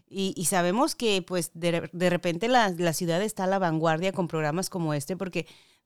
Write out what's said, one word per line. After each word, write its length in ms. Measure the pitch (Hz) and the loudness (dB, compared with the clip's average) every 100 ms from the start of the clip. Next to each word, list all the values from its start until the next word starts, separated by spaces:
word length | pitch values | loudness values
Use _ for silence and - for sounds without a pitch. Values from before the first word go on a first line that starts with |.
| _ | _
Y, 280 | 196 190 - | -4 -2 -2
y 80 | 170 | 0
sabemos 480 | 190 175 208 311 | 2 2 2 0
que, 300 | - 233 196 175 | 0 0 0 0
pues, 220 | 180 165 170 | -4 -4 -4
de, 340 | 175 165 165 | -2 -2 -4
de 180 | 175 180 | -2 0
repente 360 | 175 175 170 226 | 2 0 -2 2
la, 220 | 254 214 | 4 4
la 240 | 170 175 | 2 0
ciudad 260 | 151 175 165 | 0 0 0
está 220 | 214 208 185 | 0 -2 0
a 20 | |
la 100 | 196 | 2
vanguardia 540 | 180 160 165 160 185 | 2 2 2 2 0
con 160 | 196 175 | 0 -2
programas 420 | 165 151 156 190 | 0 -2 -2 -4
como 240 | 190 160 | -4 -2
este, 240 | 147 139 185 | -2 -4 -6
porque 300 | 190 175 160 - - _ | -4 -6 -6 -10 -20 _